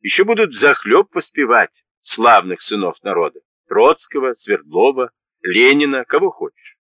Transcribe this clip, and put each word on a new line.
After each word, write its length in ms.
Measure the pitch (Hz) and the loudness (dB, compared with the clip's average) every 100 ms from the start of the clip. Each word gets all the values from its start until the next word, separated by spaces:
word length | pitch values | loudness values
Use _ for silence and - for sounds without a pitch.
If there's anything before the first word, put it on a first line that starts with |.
Еще 220 | 101 - | -4 -2
будут 280 | 202 226 202 | 0 0 -2
взахлеб 600 | 107 143 139 104 143 202 | 0 0 0 2 2 2
воспевать 580 | 175 - - 123 117 87 _ _ _ | -6 -10 -6 0 2 0 _ _ _
славных 600 | - - 117 107 90 90 | -16 0 4 4 2 -12
сынов 340 | - 107 92 78 | -8 -6 -6 -6
народа: 360 | 101 87 78 - _ _ _ | -6 -4 -4 -8 _ _ _
Троцкого, 680 | 98 131 165 - 143 131 | 2 2 2 -6 -6 -6
Свердлова, 760 | 117 - 95 73 85 123 131 123 _ _ _ | -6 -6 -6 _ 0 0 0 -8 _ _ _
Ленина, 640 | 92 95 127 143 147 135 120 | -4 2 2 2 0 -4 -4
кого 240 | 151 185 | -2 -2
хочешь. 480 | - - _ - _ | -6 -14 _ -20 _